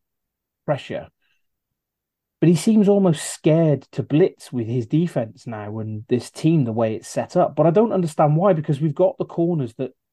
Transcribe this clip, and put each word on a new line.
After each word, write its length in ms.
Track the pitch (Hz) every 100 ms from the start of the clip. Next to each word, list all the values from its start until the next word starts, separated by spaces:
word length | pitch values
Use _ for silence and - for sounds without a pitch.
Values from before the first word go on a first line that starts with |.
| _ _ _ _ _ _ -
pressure, 440 | 139 - 101 - _ _ _ _ _ _ _ _ _ _ _ _ -
but 100 | 160
he 60 | 175
seems 340 | - 220 196
almost 420 | 202 185 151 -
scared 520 | - 165 160 160 139 -
to 100 | -
blitz 500 | 104 147 185 - -
with 140 | 127 110
his 220 | 123 110
defense 580 | 156 170 151 110 - -
now 320 | 110 104 110
and 260 | 107 110 110
this 240 | 123 -
team, 320 | - 156 165 117
the 60 |
way 240 | 110 113 107
it's 120 | -
set 300 | - - 180
up. 180 | - -
But 120 | 156
I 20 |
don't 220 | 170 226
understand 420 | 190 170 - 151 151
why, 180 | 202
because 280 | 165 147 135
we've 140 | 156 147
got 240 | 185 -
the 60 | 160
corners 500 | - 170 170 120 -
that 140 | 131 _ _